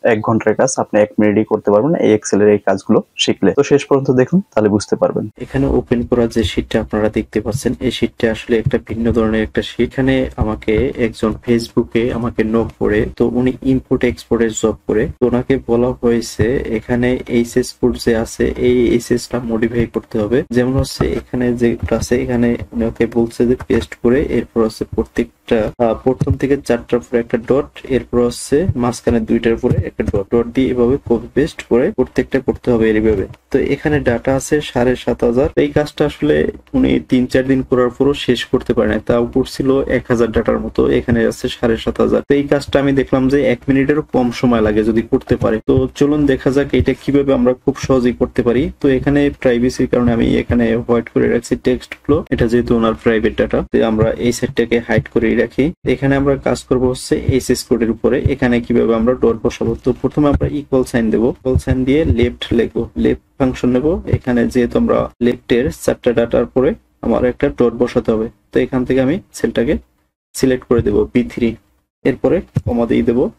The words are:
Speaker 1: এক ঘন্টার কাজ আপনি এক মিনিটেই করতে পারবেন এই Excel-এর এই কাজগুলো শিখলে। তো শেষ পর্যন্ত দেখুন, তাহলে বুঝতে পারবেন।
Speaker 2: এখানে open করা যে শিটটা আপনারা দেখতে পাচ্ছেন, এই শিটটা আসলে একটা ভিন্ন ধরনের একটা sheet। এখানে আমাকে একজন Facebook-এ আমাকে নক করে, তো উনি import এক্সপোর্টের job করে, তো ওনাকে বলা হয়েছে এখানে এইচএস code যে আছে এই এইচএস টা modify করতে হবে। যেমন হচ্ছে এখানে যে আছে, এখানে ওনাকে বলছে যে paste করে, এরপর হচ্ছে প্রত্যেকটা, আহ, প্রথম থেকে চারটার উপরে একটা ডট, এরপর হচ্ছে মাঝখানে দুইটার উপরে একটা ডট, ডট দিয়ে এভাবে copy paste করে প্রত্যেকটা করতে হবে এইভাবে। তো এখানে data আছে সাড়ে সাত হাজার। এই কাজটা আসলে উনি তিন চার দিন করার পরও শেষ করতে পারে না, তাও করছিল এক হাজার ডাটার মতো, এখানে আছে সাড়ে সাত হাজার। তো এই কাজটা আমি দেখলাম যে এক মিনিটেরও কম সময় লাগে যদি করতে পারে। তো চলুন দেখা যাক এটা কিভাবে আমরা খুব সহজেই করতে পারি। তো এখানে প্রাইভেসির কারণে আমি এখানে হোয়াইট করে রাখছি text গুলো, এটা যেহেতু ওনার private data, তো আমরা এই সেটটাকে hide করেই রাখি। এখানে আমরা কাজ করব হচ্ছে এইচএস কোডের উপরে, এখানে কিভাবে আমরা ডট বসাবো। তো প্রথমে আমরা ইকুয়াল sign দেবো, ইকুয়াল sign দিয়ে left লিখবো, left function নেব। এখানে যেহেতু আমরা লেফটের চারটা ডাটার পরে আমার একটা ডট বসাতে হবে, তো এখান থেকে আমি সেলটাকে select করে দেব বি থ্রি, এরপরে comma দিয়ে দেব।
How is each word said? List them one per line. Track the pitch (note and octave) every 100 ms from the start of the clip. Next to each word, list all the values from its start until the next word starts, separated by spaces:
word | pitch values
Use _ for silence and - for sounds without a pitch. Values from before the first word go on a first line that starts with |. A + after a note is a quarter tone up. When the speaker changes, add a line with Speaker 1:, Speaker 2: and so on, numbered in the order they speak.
| -
Speaker 1:
এক | A2 A2
ঘন্টার | A2 A2 G#2
কাজ | B2 -
আপনি | A#2 G#2+
এক | G#2 -
মিনিটেই | G#2+ G#2 G#2+
করতে | G#2+ -
পারবেন | G#2 C3+ E3+
এই | A2 G#2+
Excel-এর | - G2 G#2
এই | G#2 -
কাজগুলো | F#2+ - G#2+ - -
শিখলে। | - - - -
তো | C#3
শেষ | C#3+ -
পর্যন্ত | C#3 C3+ B2+
দেখুন, | B2+ F3+ G3+
তাহলে | - G#2+ G2+
বুঝতে | - G#2+
পারবেন। | F2+ - A2 -
Speaker 2:
এখানে | A#2+ C3 C#3 B2+
open | A#2+ A#2+ A#2+
করা | A#2+ A#2
যে | A#2 G2+
শিটটা | - - A2+
আপনারা | G#2+ G#2+ G#2+ A2
দেখতে | G#2+ A2
পাচ্ছেন, | G#2 G#2+ - B2+ B2+
এই | -
শিটটা | A#2+ _ A#2
আসলে | A2+ - A#2
একটা | G#2+ A#2 A2+
ভিন্ন | A2 A#2 A2+
ধরনের | A2 A2 G#2+
একটা | - G#2+
sheet। | - A#2+
এখানে | - C3 C3 B2+ -
আমাকে | A2 A2 - G#2+ C3 - A#2
একজন | A2+ A2 G#2+
Facebook-এ | - A#2 A#2 - A#2 A#2 A#2+ B2+
আমাকে | A#2 - A2
নক | A2+ A2 -
করে, | G#2+ G#2 A2 -
তো | A#2+ A#2
উনি | B2+ B2+ C3+
import | C3 - B2+ B2
এক্সপোর্টের | A#2 - A#2 A2+ G#2+
job | A2 G2+ -
করে, | G#2+ D3 -
তো | B2
ওনাকে | A#2+ B2+ C3+ B2
বলা | A#2 B2 B2+
হয়েছে | A#2+ A#2 A#2 - G#2+ C#3 - A2
এখানে | - A#2+ B2 B2+ - B2
এইচএস | A#2+ - B2 -
code | B2+ A#2+
যে | - A2+
আছে | A2+ - B2 B2+ B2+
এই | B2 A#2
এইচএস | A#2+ A#2 A#2+ -
টা | B2 B2
modify | A2+ A2+ A#2+ A2 A2
করতে | - A#2
হবে। | G#2 A#2+ E3+ A#2+
যেমন | B2 C3+
হচ্ছে | C#3 - - A#2
এখানে | - B2+ B2 A#2+
যে | A#2+ A#2 - A2+
আছে, | - B2+
এখানে | C3 A#2+ A#2+ A#2 -
ওনাকে | A#2 A2+ A#2 A#2 A#2
বলছে | A2+ - A#2+
যে | B2+ -
paste | A2+ - -
করে, | A#2+ B2+ D3 B2
এরপর | - - A2
হচ্ছে | - -
প্রত্যেকটা, | - A2+ - A#2+ _ - A#2 A2 -
আহ, | A#2+ G#2+
প্রথম | - B2+ - C3
থেকে | C3 C#3 -
চারটার | A#2+ A#2+ B2
উপরে | A#2+ A#2+
একটা | A#2 A#2+ A2+
ডট, | C3 D3 - - B2+
এরপর | A#2+ A#2+ A#2+
হচ্ছে | A#2+ - C#3+ C#3+ B2+
মাঝখানে | A#2+ A#2 - A#2+ A2
দুইটার | A2+ A#2 A#2
উপরে | B2 - -
একটা | - A2+
ডট, | G#2 G2
ডট | A#2 A#2
দিয়ে | B2 B2+
এভাবে | B2 A#2+ C#3 -
copy | A#2 A#2 -
paste | D3+ - -
করে | A#2+ D3+ A3
প্রত্যেকটা | B2 - B2 C3+ C3
করতে | - -
হবে | A#2+ A2
এইভাবে। | A2 A2 G#2 - - _
তো | C3+ -
এখানে | C#3+ D#3 D3 C3
data | A#2 - C3+
আছে | - D3+ D3
সাড়ে | B2+ B2 B2
সাত | - A#2 B2
হাজার। | A#2 D3+ -
এই | D3 D3
কাজটা | D3 - D3
আসলে | - D3 D3+ D#3 - - C#3
উনি | C3 C3+ A#2+
তিন | B2+ B2
চার | C3+ C3
দিন | C3+ B2+
করার | B2+ B2 A#2+
পরও | C3+ C#3+ -
শেষ | A#2+ -
করতে | B2 - A#2+
পারে | G#2+
না, | A2 -
তাও | A#2+ A#2+ C3
করছিল | B2+ - C3+ C3+ - B2+
এক | -
হাজার | A#2 A#2 A2
ডাটার | A2 A#2
মতো, | A2 - C3 C3+
এখানে | A#2+ A#2 A2+
আছে | A2+ B2 -
সাড়ে | A#2+ A2+
সাত | - -
হাজার। | A2 A2 A2
তো | -
এই | C#3+
কাজটা | C#3+ - -
আমি | C#3 C#3
দেখলাম | B2+ C3+ C3
যে | C#3 C3+
এক | A#2+ -
মিনিটেরও | C3+ C3+ D3 D3
কম | C3 B2 A#2+
সময় | B2+ A#2 G#2+
লাগে | G#2+ A2
যদি | A2 A2
করতে | C3 - A#2
পারে। | G#2+ A2 -
তো | C3+ C3 -
চলুন | C#3+ D3+ C#3+
দেখা | C3 C#3+ C3
যাক | C#3 C3
এটা | B2 C3
কিভাবে | - C#3 C#3 C3+
আমরা | B2 B2+
খুব | - C3+ -
সহজেই | C3 B2 A#2+
করতে | B2 - A#2+
পারি। | A#2 E3+ -
তো | C#3+ C3
এখানে | C3+ C#3+ C#3+ C#3
প্রাইভেসির | C3 A#2+ B2 - B2+
কারণে | B2+ A#2+ A#2
আমি | B2 B2
এখানে | A#2+ A#2+ A#2 A2+ A#2
হোয়াইট | A#2 A#2
করে | - A#2+
রাখছি | A#2+ - B2 -
text | B2 - -
গুলো, | - D3 -
এটা | C3 A#2+
যেহেতু | A#2+ A#2+ A#2+
ওনার | A2+ A2
private | - A2 A2 G2+
data, | A2 - F3+
তো | A#2 A2+
আমরা | A2 A2+ - A#2+
এই | A#2+
সেটটাকে | B2 - A#2+ A#2 A#2
hide | A2 -
করেই | - A2+ A2+
রাখি। | A#2 - C#3 - B2+
এখানে | B2+ C#3 C#3
আমরা | C#3 C#3 -
কাজ | B2 -
করব | B2+ B2+
হচ্ছে | B2+ - D#3 -
এইচএস | C3 - A#2+ -
কোডের | A#2 A2+ A2+
উপরে, | A2+ A#2+ A#2+
এখানে | B2+ B2+ A#2+ A#2
কিভাবে | A#2+ A#2 A2+
আমরা | A2+ B2+
ডট | A#2 A2
বসাবো। | B2 - A#2 A#2
তো | - B2
প্রথমে | C3 - D3
আমরা | C#3 C#3 C#3+
ইকুয়াল | C#3 C3+ B2+
sign | B2+ A2+
দেবো, | A2 A#2 E3+
ইকুয়াল | C3 C3
sign | - C3 B2+
দিয়ে | C#3 D#3+ A#2
left | A#2+ A#2+ - A#2+
লিখবো, | A2 A#2 A#2 -
left | A#2 B2+ _ _
function | C3 B2+ B2+
নেব। | B2+ D3+ F3+ - -
এখানে | - A#2+ A#2
যেহেতু | B2+ A#2+ A#2+
আমরা | A#2 A#2+ A#2 _
লেফটের | A#2+ A#2+ _ A#2+ C#3 -
চারটা | - A#2+ - A#2
ডাটার | A#2 B2 A#2+
পরে | - C3+ A#3 _ _ A#2
আমার | A#2 B2
একটা | A#2+ D3 C#3+
ডট | A#2+ A#2
বসাতে | B2 - A2+
হবে, | A2 A2+ _ _
তো | -
এখান | B2+ C3 B2+
থেকে | C3 C3
আমি | F3+ - -
সেলটাকে | A#2+ A#2 A#2+ F#3+ - _ _ _ _ -
select | C3 B2+ -
করে | A#2+ A2
দেব | G#2 G#2+
বি | B2 A#2+
থ্রি, | - A#2 A2+ _ _ _ _ -
এরপরে | B2 C3+ D#3+ - -
comma | - A#2+ A#2
দিয়ে | B2 A#2
দেব। | A#2+ F3